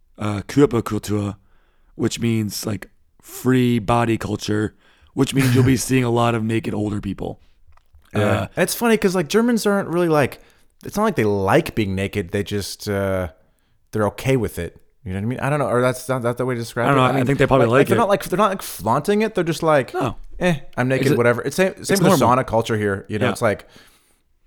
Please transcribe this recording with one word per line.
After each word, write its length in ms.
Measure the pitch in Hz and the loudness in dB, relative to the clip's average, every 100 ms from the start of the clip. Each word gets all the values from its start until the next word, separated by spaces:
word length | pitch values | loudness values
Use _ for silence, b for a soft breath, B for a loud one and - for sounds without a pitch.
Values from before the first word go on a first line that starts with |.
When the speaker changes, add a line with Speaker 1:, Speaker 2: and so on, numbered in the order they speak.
| _ - | _ -8
Speaker 1:
uh, 240 | 104 101 - | -6 -6 -2
Körperkultur, 880 | 139 143 117 - 104 - 104 101 - _ _ _ _ _ - | 2 4 2 -2 -6 -4 -4 -4 -8 _ _ _ _ _ -6
which 240 | 117 - | -4 -2
means, 440 | 117 113 104 - 110 | -2 -2 -2 -6 -8
like, 240 | 101 - _ _ _ | -8 -12 _ _ _
free 580 | - - 123 127 123 120 | -20 -4 2 4 4 2
body 380 | 98 120 117 113 | 2 0 2 0
culture, 560 | 95 101 - 104 107 b b b b | -2 -4 -2 -2 -2 b b b b
which 200 | - 139 | -2 0
means 200 | 131 131 | 2 2
you'll 100 | 123 | 4
be 120 | 131 123 | 4 2
Speaker 2:
<laughs> 100 | - | 2
Speaker 1:
seeing 140 | 131 | 0
a 60 | 120 | 2
lot 240 | 117 120 117 | 2 2 0
of 80 | |
naked 300 | 110 113 110 | 0 -2 -2
older 280 | 104 104 104 | -4 -4 -4
people. 400 | 98 - 87 - _ _ - - _ - _ 107 | -6 -6 -8 -10 _ _ -20 -20 _ -20 _ -2
Speaker 2:
Yeah. 60 | |
Speaker 1:
Uh, 260 | 104 107 104 - | 0 0 -4 -2
Speaker 2:
And 80 | |
it's 120 | 185 - | -2 0
funny 200 | 233 220 | 2 2
'cause, 180 | 196 185 | 2 0
like, 120 | 147 | 0
Germans 380 | 214 240 226 208 | 2 2 2 2
aren't 240 | 202 151 | 0 0
really, 180 | 170 170 | 0 2
like, 320 | 151 120 - b b b _ - | 2 2 -4 b b b _ -8
it's 100 | 202 | -2
not 80 | |
like 120 | 220 - | 0 0
they 100 | 107 | 0
like 500 | 101 95 143 - - | 2 2 2 2 -2
being 200 | 98 95 | -2 -2
naked. 360 | 98 104 87 | -2 -4 -4
They 120 | 101 | -4
just, 440 | 95 104 95 - 104 | -4 -6 -6 -8 -4
uh, 420 | 98 98 92 87 - _ _ _ _ _ | -2 -2 -2 -4 -10 _ _ _ _ _
they're 140 | 110 104 | -2 -2
okay 300 | - 135 135 | 0 -2 0
with 220 | 95 - | -2 -6
it. 200 | 85 - _ _ | -10 -12 _ _
You 100 | 92 | -10
know 60 | 95 | -6
what 40 | |
I 40 | 113 | -6
mean? 120 | 127 | -4
I 100 | 135 | -4
don't 100 | 147 | -2
know. 80 | 113 | 0
Or 120 | 120 | 0
that's 260 | 127 127 - | 0 -2 -6
not, 140 | 131 | -2
that 160 | 120 123 | -2 -2
the 80 | 127 | -4
way 80 | |
to 60 | 120 | -4
describe 260 | 117 123 120 | -6 -2 2
Speaker 1:
I 40 | |
don't 80 | 139 | 2
Speaker 2:
it? 40 | |
Speaker 1:
know. 40 | 127 | 2
Speaker 2:
I 20 | |
Speaker 1:
I 40 | |
Speaker 2:
mean, 120 | 135 127 | 2 0
Speaker 1:
think 140 | 139 | 0
they 80 | 131 | 4
probably 180 | 135 117 | 4 4
Speaker 2:
like, 120 | 127 | 4
Speaker 1:
like 80 | 139 | 4
Speaker 2:
they're 80 | 196 | 2
Speaker 1:
it. 20 | |
Speaker 2:
not, 100 | 202 | 2
like, 140 | 196 - | 0 0
they're 120 | 185 | 0
not, 120 | 208 | 0
like, 100 | 196 | -2
flaunting 600 | - - 107 135 - 208 | -10 -6 -2 0 0 0
it. 120 | 220 185 | 0 -2
They're 80 | |
just 200 | 165 156 | -2 0
like, 300 | 160 147 120 | 2 2 2
Speaker 1:
No. 240 | 370 123 - - - | -4 -4 -6 -12 -2
Speaker 2:
"Eh, 200 | 180 151 - - | 0 0 -4 -4
I'm 100 | 127 | 0
naked, 200 | 131 135 | 2 2
Speaker 1:
Is 40 | |
it, 40 | 131 | 4
Speaker 2:
whatever." 240 | 120 120 | 4 2
It's 140 | 139 160 | -2 0
same, 180 | 190 | 0
same 80 | - | -2
Speaker 1:
it's 80 | - | -2
Speaker 2:
with 100 | 196 | 4
the 180 | 185 160 | 4 6
Speaker 1:
normal. 260 | 120 127 | 4 4
Speaker 2:
sauna 40 | - | 2
culture 300 | 110 110 107 | -2 0 0
here. 280 | 104 98 - | 0 -2 -4
You 80 | 107 | -2
know, 60 | 120 | -2
Speaker 1:
Yeah. 60 | |
Speaker 2:
it's 100 | 98 | 0
like, 260 | 113 101 - b b b b b _ _ | 0 0 -8 b b b b b _ _